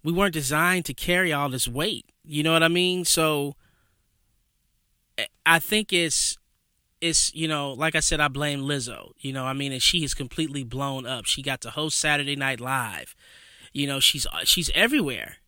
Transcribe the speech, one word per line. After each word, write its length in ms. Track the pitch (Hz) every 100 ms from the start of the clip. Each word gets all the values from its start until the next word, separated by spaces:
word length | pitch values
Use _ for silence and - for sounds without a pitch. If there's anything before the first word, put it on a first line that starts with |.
we 100 | 151
weren't 200 | 170 202
designed 520 | 160 131 151 175 185 156
to 80 |
carry 400 | - - 180 180
all 160 | 147 143
this 180 | 127 123
weight. 380 | 120 185 - - _
You 200 | 156 147
know 100 | 156
what 100 | 165
I 60 | 165
mean? 340 | 175 180 180
So, 540 | 170 - 160 151 143 - _ _ _ _ _ _ _ _ _ _ _ _ _ _ _ - - _ 160
I 140 | 165
think 320 | - 214 208
it's, 460 | 180 165 - - - _ _ _ _ _ _
it's, 340 | 165 151 -
you 140 | 156 160
know, 260 | 151 143
like 220 | 127 160 156
I 40 |
said, 200 | - 151
I 80 | 147
blame 320 | 135 147 143
Lizzo, 540 | 151 143 120 107 - -
you 160 | 139
know, 120 | 135 131
I 80 |
mean, 180 | 135 139
and 100 | 131
she 220 | - 180
is 100 | 143
completely 500 | - 131 - 160 143
blown 440 | 123 131 139 135 123
up. 180 | 127 104
She 160 | 143
got 180 | 139 131
to 100 | 117
host 260 | 151 156 -
Saturday 380 | 156 147 143 143
Night 240 | 135 127
Live. 560 | 127 135 113 82 62 - - - - - -
You 140 | 139 139
know, 120 | 135
she's, 280 | - 139 117 82
she's 260 | - - 165 -
everywhere. 600 | 226 294 156 107 53 -